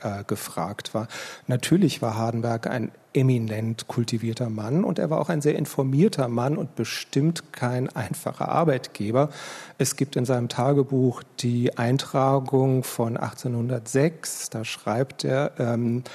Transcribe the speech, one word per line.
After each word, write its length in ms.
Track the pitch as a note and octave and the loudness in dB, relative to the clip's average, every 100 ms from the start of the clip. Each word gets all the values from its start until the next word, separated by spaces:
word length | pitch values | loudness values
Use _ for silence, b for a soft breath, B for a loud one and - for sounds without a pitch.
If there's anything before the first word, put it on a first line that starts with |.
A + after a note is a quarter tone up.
äh, 200 | A2 G2+ G2 | -6 -6 -4
gefragt 680 | G2+ - - E2+ G2+ - | -6 -4 -6 -6 -6 -6
war. 140 | A2 A2 B B B B | -6 -6 B B B B
Natürlich 560 | B2 - F3 D#3+ - | -2 2 4 4 2
war 120 | A#2+ A2 | -2 0
Hardenberg 520 | A2+ A#2 A#2 A2+ A2+ | -2 0 -2 -2 -2
ein 240 | A#2+ G#2+ - _ | -2 -4 -8 _
eminent 760 | C#3+ C3 B2 A2 A2 A2+ A2+ - | 2 4 4 0 -2 -4 -4 -4
kultivierter 600 | - A#2 A2+ A2+ A2+ A#2+ | -2 -2 -2 -2 -2 -4
Mann 360 | A2 G#2+ D#3 G3+ | -4 0 0 2
und 120 | E3+ | 0
er 120 | E3+ | 0
war 100 | D#3 | 0
auch 80 | D3+ | 0
ein 140 | D#3+ | 2
sehr 160 | D3 - | 2 2
informierter 720 | D3+ - C3+ C#3 G#3+ - B2 | 0 0 2 4 4 4 -2
Mann 260 | A#2 B2+ D#3 | 0 0 0
und 220 | - - | -4 -4
bestimmt 760 | A#2 - - C#3 D#3 E3 - | -4 -6 -4 2 2 0 -6
kein 420 | - B2 B2 B2+ | -4 -2 0 -2
einfacher 540 | - G#2 - - - - | -4 -6 -6 -6 -4 0
Arbeitgeber. 840 | - E3 B2+ - - G#2 B2 D3+ B B B B B | 2 2 2 -2 -6 0 2 0 B B B B B
Es 200 | C3 - | -2 0
gibt 180 | C3+ - | -2 0
in 80 | |
seinem 240 | B2 B2 A#2+ | 0 0 0
Tagebuch 760 | - B2+ C#3+ B2+ C3 B2+ - - - | 0 4 4 4 4 2 2 -6 -4
die 380 | B2 A#2+ B2 - | 0 2 2 2
Eintragung 1080 | A#2+ C3+ - C#3+ C3+ C#3 C3 C3+ C3+ C3 B2+ | 2 0 0 2 4 4 2 2 4 2 0
von 320 | - A2+ A#2 | -2 -2 -2
achtzehnhundertsechs, 1300 | A#2 - B2+ A#2 A#2+ B2 A2+ C3+ D#3+ E3 - - - | -4 -4 -4 -2 -2 -4 0 2 2 0 -8 -10 -8
da 140 | A2+ | -8
schreibt 600 | A2 - - A2+ C3+ - C#3 | -8 -6 -2 0 -2 -2 -2
er, 260 | C3 D3 - | 0 0 -2
ähm, 440 | A#2+ A#2 A#2+ A#2+ B2 | -2 0 0 -2 -4